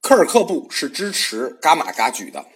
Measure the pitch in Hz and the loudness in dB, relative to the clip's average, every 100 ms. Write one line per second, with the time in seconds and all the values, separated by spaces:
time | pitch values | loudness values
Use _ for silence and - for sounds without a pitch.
0 | - 508 170 233 196 170 - - 135 - | 4 4 6 2 2 -2 -6 -8 -8 -6
1 | 202 190 - 110 127 - 156 165 - - | -6 -4 -4 -4 -8 -2 2 2 2 -2
2 | 117 120 98 - 69 | -2 -2 -12 -14 -16